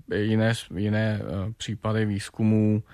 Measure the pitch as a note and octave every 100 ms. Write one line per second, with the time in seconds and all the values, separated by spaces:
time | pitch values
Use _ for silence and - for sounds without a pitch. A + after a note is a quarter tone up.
0 | - F#2 G#2 A2 A2 A#2 - E2+ G#2 G#2+
1 | A2 G#2 G#1+ F#2+ F#2+ A2+ - G#2+ A2 A2
2 | G#2+ G2 - - A2 A2 G#2+ G#2+ -